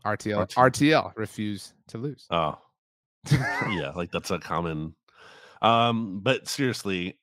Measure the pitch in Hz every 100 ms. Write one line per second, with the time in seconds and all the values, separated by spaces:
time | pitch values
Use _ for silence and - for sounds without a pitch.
0 | 104 104 107 104 98 - 127 127 143 151
1 | 95 - 107 - 107 98 - _ - 113
2 | 143 127 - 85 76 - _ _ _ _
3 | _ _ - 147 131 - - 85 69 87
4 | 87 90 - 87 - 82 85 78 80 -
5 | _ - - - - - 110 117 117 113
6 | 107 98 113 127 - - 127 110 101 92
7 | 90 -